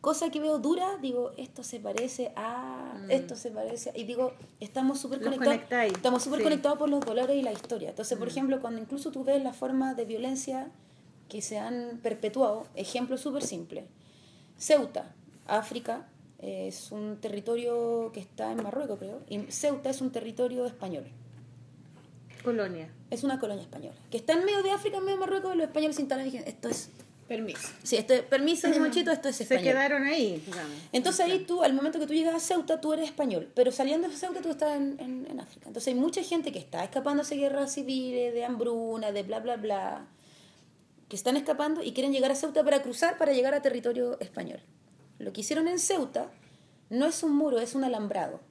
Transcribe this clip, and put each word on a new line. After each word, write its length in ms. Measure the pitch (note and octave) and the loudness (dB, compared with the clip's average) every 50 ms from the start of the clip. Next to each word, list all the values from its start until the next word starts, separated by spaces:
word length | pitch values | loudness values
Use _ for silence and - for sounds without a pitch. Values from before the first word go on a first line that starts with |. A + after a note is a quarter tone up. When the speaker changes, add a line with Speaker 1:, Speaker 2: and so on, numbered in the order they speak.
Speaker 1:
cosa 280 | - C#4+ D#4 C#4+ E4+ E4 | 2 2 0 2 0 -2
que 100 | D#4 D4+ | -2 0
veo 180 | D4 D#4 D#4 C#4+ | 0 0 0 2
dura, 380 | G#3+ C#4+ E4 F4+ F4+ F#4+ G4+ F#4+ | 2 2 2 2 0 -2 -2 -4
digo, 300 | C4+ C4+ B3 B3 B3 B3+ - - | -4 -4 -2 -2 -4 -4 -6 -10
esto 260 | C4 B3+ - - A#3+ | -14 -14 -14 -14 -12
se 160 | - - A#3 | -10 -10 -8
parece 540 | G#3 G#3 G3 A3 A#3 B3+ - - B3 - - | -6 -4 -2 -2 -2 -4 -4 -6 -6 -6 -6
a, 580 | - G#3+ A3+ A#3+ B3 B3+ C4 B3+ B3+ - - - G3 G3 | -6 -6 -6 -6 -6 -8 -8 -10 -10 -10 -12 -12 -12 0
Speaker 2:
Mm. 60 | F#3+ | 2
Speaker 1:
esto 240 | B3 C4+ C4 C4+ B3+ A3 | 2 2 2 -2 -10 -8
se 120 | - B3 | -8 -8
parece 380 | G#3+ G#3+ A3 A3 A#3 A#3 - - | -6 -4 -6 -4 -6 -6 -8 -8
a, 60 | - - | -8 -8
y 60 | A3+ | -6
digo, 300 | G#3 B3 A#3+ B3+ B3 - - - - - _ | -6 -2 -2 -2 -2 -2 -8 -20 -20 -14 _
estamos 400 | G#3+ G#3 - C4 C4 C4 C#4 C#4 | -14 -6 -4 0 2 2 2 0
súper 200 | - A#3 B3+ C4+ | -4 -4 -6 -2
Speaker 2:
Los 60 | A3 A#3 | -2 -2
Speaker 1:
conectados, 260 | C4+ B3+ B3+ A#3 A#3 | 0 4 4 4 4
Speaker 2:
conectáis. 380 | A#3 - - B3 B3 A#3 G#3 F#3+ | 4 0 0 2 2 4 4 2
Speaker 1:
estamos 280 | F#3 - B3+ B3 B3 - | 4 4 4 4 4 2
súper 160 | C#4+ C#4+ D4 | 0 0 2
Speaker 2:
Sí. 40 | - | 4
Speaker 1:
conectados 340 | D#4 D4+ - - C#4+ D4 D4 | 4 4 4 4 2 2 4
por 120 | D4 D4 | 2 2
los 160 | C#4+ C#4+ - | 4 2 2
dolores 320 | A#3+ G#3+ A#3+ B3+ B3+ C#4+ C#4+ | 2 0 2 2 4 4 2
y 40 | |
la 120 | C4 A#3+ G#3+ | 2 0 -2
historia. 360 | G#3 - - A#3 G#3 E3 D#3+ | -4 -6 -6 -6 -4 -4 -6
Entonces, 260 | - - A3 G#3+ B3 G#3+ | -6 -6 -4 -2 -2 -2
por 100 | A3+ - | -2 -4
Speaker 2:
Mm. 40 | |
Speaker 1:
ejemplo, 280 | - C4+ C4+ C4 C4+ C4 | -2 0 0 2 0 0
cuando 220 | C4 A#3+ A#3 A3+ | 0 -4 -6 -6
incluso 300 | A3 - C4+ C#4+ C#4 E4 | -6 -6 -6 -6 -6 -6
tú 120 | C4 C4 C4 | -4 -2 2
ves 180 | C4 C#4 C#4 | 4 4 4
la 120 | C4+ C4 A#3+ | 4 0 -4
forma 400 | - C4 C4 C4 C4 C4 C4 C4 | -2 -4 0 2 2 2 0 0
de 100 | A#3+ A#3 | -4 -4
violencia 640 | G3+ A3+ A3 A#3+ B3+ C4+ C4+ - - C4 C4 C4+ - - - - _ - - - - - - - - | -4 -4 -4 -2 -2 -2 -4 -4 -4 -4 -4 -6 -8 -14 -20 -20 _ -20 -20 -20 -20 -20 -20 -20 -12
que 120 | - G#3+ | -10 -8
se 160 | G3+ - A3 G#3 | -6 -4 -4 -4
han 420 | G#3+ A3+ A#3+ B3 A#3+ A#3+ A#3+ A#3 - | -4 -4 -4 -6 -6 -8 -10 -4 -2
perpetuado, 640 | A#3 G#3+ A3 - G#3+ G#3 C4 C4+ A3 G#3 A3 - - - | -4 -2 0 -2 -2 2 4 4 4 4 0 -4 -10 -8
ejemplo 420 | - G3 - - B3 B3 B3 C4 C4 | -8 -8 -4 -2 -2 -2 0 -2 -2
súper 260 | - D4 C4 C#4+ C#4 | -2 -2 -4 -2 -4
simple, 420 | - G#3 E3+ E3+ - - - - - - - - - - - - - - - - - - - | -4 -6 -6 -8 -8 -10 -12 -12 -12 -20 -20 -20 -20 -20 -20 -20 -20 -20 -20 -20 -20 -14 -8
Ceuta, 580 | - - D4+ D4 B3 - - - - - - - - - - - - - | 4 6 6 6 6 2 -4 -8 -8 -8 -16 -20 -20 -20 -20 -20 -6 0
África, 600 | - G#3+ A3 - A3+ A#3+ A#3+ - A3+ - - - - - - - - _ | 0 0 0 -2 -8 -8 -6 -6 -6 -6 -8 -16 -20 -20 -20 -20 -20 _
es 520 | - G3 G3 F#3+ F#3+ F#3+ F#3+ - - - | -10 -10 -8 -6 -8 -8 -8 -10 -12 -10
un 260 | G#3+ G#3+ G#3 G#3+ G#3+ G#3 | -8 -8 -6 -8 -8 -8
territorio 920 | - G#3+ G3+ G#3 G3+ A#3 A#3 A#3+ A#3+ A#3+ A#3+ A#3+ A#3 A#3 A#3 A#3 A3+ A3 A3+ | -8 -6 -6 -6 -4 -2 -2 0 0 0 0 0 0 0 0 0 -2 -4 -6
que 60 | G#3 | -10
está 320 | F#3+ - - - A3 A3 | -14 -14 -8 -6 -4 -4
en 100 | A#3 A#3 | -2 -2
Marruecos, 380 | A3 G3+ G#3 C4+ D4 B3+ G#3 G3 | -4 -2 -4 -4 -4 -4 -6 -6
creo, 220 | F#3+ G3 G#3+ C4+ - - | -8 -10 -10 -12 -10 -8
y 100 | G3+ G3+ G3+ - | -6 -6 -6 -6
Ceuta 380 | - - - D4 C#4+ C4+ - C4 | -6 0 0 0 0 2 -2 -2
es 120 | C4+ C4 | -2 0
un 100 | C4 B3+ | -2 -2
territorio 540 | B3+ C4 A3 A3+ A3 - B3 B3 B3 B3 B3 | -2 -4 -6 -6 -2 -2 -2 0 0 -2 -4
español. 400 | A#3+ A#3+ - G3+ F#3+ F3 C#3+ B2+ - - - - - - - - - - - - - - - - - - - - - - - - - - - - | -4 -4 -8 -8 -6 -6 -8 -8 -10 -16 -18 -20 -20 -20 -20 -20 -20 -20 -20 -20 -20 -20 -20 -20 -20 -20 -20 -20 -20 -20 -20 -20 -20 -20 -6 -2
Speaker 2:
Colonia. 460 | B3 A#3 A3+ G3+ F#3+ F3+ E3 D#3+ D#3+ - - - - | -2 0 0 0 -2 -4 -8 -10 -12 -16 -20 -12 -10
Speaker 1:
Es 140 | - A3+ - | -8 -2 -2
una 160 | C#4 C4 C4 | -2 0 0
colonia 240 | B3 G#3+ G3+ G3 F3+ | -2 -4 -4 -6 -8
española, 320 | - - - - - - - - - | -12 -14 -14 -12 -14 -16 -18 -16 -6
que 60 | - A3+ | -6 -4
está 160 | A3+ - D#4+ | 2 4 4
en 100 | E4 F4+ | 4 4
medio 180 | G4 G#4 G4+ F#4+ | 4 2 2 2
de 80 | F#4+ | 2
África, 260 | G4 G4+ G4+ G#4+ G#4 G4 | 0 2 0 -2 -2 -2
en 80 | F#4+ | 0
medio 120 | G4 G4 F#4+ | 0 0 0
de 40 | |
Marruecos, 320 | F#4+ F#4 F#4+ G4 F#4+ F#4 F#4 | 0 0 0 -2 -2 0 0
y 40 | E4+ | 2
los 100 | D#4+ D4+ | 0 2
españoles 280 | - D#4 D#4 D#4 D4 | 2 2 2 2 2
se 60 | - | 0
instalan 260 | C#4+ C4+ C4+ C4 C4+ C4+ | 0 0 0 -2 -2 -4
y 40 | |
dijeron, 160 | B3+ A#3+ - - | -6 -6 -8 -10
"Esto 220 | A3 - - A#3+ | -12 -8 -4 -4
es 200 | A3+ - - - - - - - - - - | -4 -4 -4 -10 -16 -20 -20 -20 -20 -20 -10
Speaker 3:
Permiso. 440 | - A#3+ A3 A3+ G#3 D3+ - - - - - - | -8 -6 -4 -4 -6 -6 -8 -10 -12 -12 -10 -4
Speaker 1:
Sí, 120 | - - | 0 2
esto 180 | G#3+ A3 - C4 | 2 6 6 4
es 80 | B3 | 4
permiso, 460 | - - C#4 C4 C#4 D#4 E4+ - - - | 6 4 2 4 4 4 2 4 4 4
Speaker 2:
Ujú. 120 | D#4 D4+ | 4 6
Speaker 1:
monchito, 280 | D#4 D4+ A#3+ F4 - E4 | 4 4 4 2 4 4
esto 200 | D#4 - - C#4 | 2 2 2 -2
es 80 | A#3+ - | -2 -2
Speaker 2:
Se 60 | A3 | 0
Speaker 1:
español". 200 | - C4 - F3+ | 2 2 4 4
Speaker 2:
quedaron 400 | C4+ B3+ C4+ C#4 C#4+ D4 C#4 C4+ | 4 4 6 4 4 4 2 2
ahí, 400 | C#4 D#4 E4 B3+ G#3 F3+ D#3 D#3 | 2 2 2 2 2 0 -2 -6
digamos. 280 | F#3 F3+ F3 D#3+ D3 D3 D3+ E3+ - | -8 -8 -8 -6 -8 -8 -10 -12 0
Speaker 1:
Entonces 300 | - B3+ B3+ F4+ F#4 - | 0 2 2 4 4 4
ahí 100 | F#4 E4+ | 4 4
Speaker 2:
Claro. 140 | F#4 F#4+ F#4+ - | 4 2 0 0
Speaker 1:
tú, 160 | F4 F4+ E4 | 2 4 4
al 100 | C#4 C4+ | 4 4
momento 240 | C4+ C#4 D#4 D#4+ E4+ | 4 2 0 0 0
que 80 | D4 | -2
tú 80 | C#4+ D4+ | 0 2
llegas 220 | D#4+ D#4+ E4 E4 | 2 2 2 2
a 40 | E4 | 0
Ceuta, 400 | E4 - F#4+ F4 - - D#4+ D#4+ | 0 2 2 2 2 2 0 0
tú 100 | D#4+ D#4 | 2 0
eres 140 | D#4 D#4+ D#4+ | 0 0 0
español, 440 | D4+ - - D4 B3+ G3 E3+ D#3+ - - | -4 -2 -2 -2 0 0 -2 -4 -2 4
pero 160 | - B3 B3+ | 4 4 4
saliendo 380 | B3+ - C4 C4+ D4 D#4+ E4+ F4 | 4 2 0 2 2 2 0 -2
de 60 | D4 | -4
Ceuta 260 | - - F#4 F4 F#4 | -4 -6 -4 -4 -4
tú 80 | C#4+ E4 | -4 -4
estás 260 | D4+ D4 D#4 D4+ D4 | -2 0 0 0 2
en, 240 | C#4+ C#4 C#4 C#4 C#4 | 0 0 -2 -2 -6
en, 260 | - B3+ B3+ B3+ B3+ - | -8 -8 -8 -8 -8 -8
en 80 | - B3 | -10 -10
África. 280 | - - - - - - | -12 -12 -18 -20 -18 -12
Entonces 240 | G#3 A#3 - C4+ B3+ | -10 -4 -2 0 2
hay 60 | B3 | 2
mucha 220 | C4 E4+ - G4 | 2 2 2 -2
gente 300 | F4 - E4+ E4+ C#4+ D4 | -2 0 0 0 0 -2
que 80 | - F#3 | -6 -8
está 240 | D3+ - - E3 F3+ | -10 -8 -6 -6 -6
escapando 400 | G3+ - C4+ C4+ D4 C#4+ C#4+ D4 | -2 -2 -2 0 2 2 2 0
de 120 | C#4+ D4 C#4 | 0 -2 0
guerras 340 | C#4 C#4 C#4 C#4 C#4 C4+ - | 0 0 2 0 -2 -2 -2
civiles, 600 | - C4+ B3+ C4 C4 B3+ B3+ B3 B3 B3 A#3+ A#3 | -6 -4 -2 -2 -2 -2 -2 -2 0 0 0 -2
de 100 | A#3+ A#3 | -2 -2
hambruna, 720 | A#3+ B3 A3 A#3 A#3+ A#3 A3+ A3+ A3+ A3+ A3 A3 G#3+ G3+ | -2 -2 -2 0 0 0 -2 -2 -4 -4 -2 -2 -2 -2
de 100 | G3+ G3 | -2 -4
bla, 160 | F#3+ A3 A3+ | -4 -4 -4
bla, 160 | A3 A#3+ A#3+ | -2 -4 -4
bla, 500 | A#3 G#3 G#3+ G3+ G3 F#3+ F#3+ - - - - - _ - - - - - - - - - _ _ _ _ _ _ - - _ | -4 -2 -2 -2 -2 -2 -4 -6 -8 -10 -16 -20 _ -20 -20 -20 -20 -20 -20 -20 -20 -20 _ _ _ _ _ _ -20 -16 _
que 80 | - | -8
están 220 | F#3+ - B3 B3+ D4 | -2 2 4 4 4
escapando 440 | C#4+ D#4 D4+ D4 D4 D4+ D#4 E4 | 4 2 0 2 2 0 0 0
y 120 | - - - | -2 -2 0
quieren 180 | C4 B3+ C#4 | 0 2 2
llegar 180 | C#4 C4+ B3+ C4+ | 4 4 4 4
a 60 | C#4 | 2
Ceuta 260 | C#4 - D#4 C#4+ D#4 | 2 0 2 4 4
para 200 | D4 C#4+ D4 C#4 C#4 | 6 6 6 4 2
cruzar, 340 | A#3+ B3 - - E4+ F4 - | 0 -2 2 2 2 4 4
para 140 | D#4+ D4 | 4 4
llegar 220 | C#4 B3+ B3 C4+ C#4+ | 6 6 4 4 4
a 80 | D4 | 4
territorio 580 | C#4 C4+ C4 B3 A#3 A#3+ A#3+ B3 B3 A#3+ B3 - | 4 2 2 2 0 0 0 2 0 0 0 -4
español. 400 | - F#3 - - F3+ E3 - - - - - _ _ _ - - - - - - | -6 -8 -6 -8 -8 -8 -8 -12 -16 -20 -20 _ _ _ -20 -20 -20 -20 -16 -10
Lo 140 | A3 G3+ | -10 -8
que 100 | F#3+ - | -6 -6
hicieron 280 | G3+ - D4+ D4+ D#4+ E4+ | -2 0 2 2 2 2
en 100 | F4+ F4 | 2 2
Ceuta 500 | - - G4 F4+ C4 - - A2+ - - - - - - - _ _ _ _ _ _ _ | 4 4 4 2 2 0 -2 -4 -4 -4 -10 -20 -20 -20 -20 _ _ _ _ _ _ _
no 160 | G#3 B3 C#4 | 0 2 4
es 180 | D#4+ D#4+ - - | 4 2 2 2
un 80 | D#4+ C#4+ | 4 4
muro, 240 | C#4+ D4+ D4+ B3+ A3+ | 6 6 6 4 2
es 140 | A#3 A#3 - | 2 0 0
un 120 | C4+ C4+ | 0 2
alambrado. 560 | B3+ B3 G#3+ G#3 G3+ G3+ F#3+ D#3+ C3 - - - _ | 2 0 0 -2 -2 0 -2 -2 -2 -4 -8 -14 _